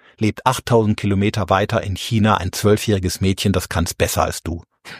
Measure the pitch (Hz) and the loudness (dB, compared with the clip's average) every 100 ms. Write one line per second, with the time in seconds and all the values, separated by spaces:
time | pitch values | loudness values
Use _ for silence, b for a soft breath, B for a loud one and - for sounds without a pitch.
0 | b b 107 - 131 127 - 120 107 104 | b b -2 0 -2 -2 2 2 2 0
1 | 104 98 101 110 90 95 104 113 95 92 | 0 0 0 -2 0 2 2 -2 -4 -6
2 | - 113 107 101 92 - 104 104 - 98 | -2 2 4 2 0 0 2 2 2 0
3 | 90 - 95 95 101 92 - 90 85 - | 0 -2 -2 0 0 0 -2 -4 -4 -2
4 | 85 - - - 78 85 - _ B | -2 0 -2 -4 -8 -8 -10 _ B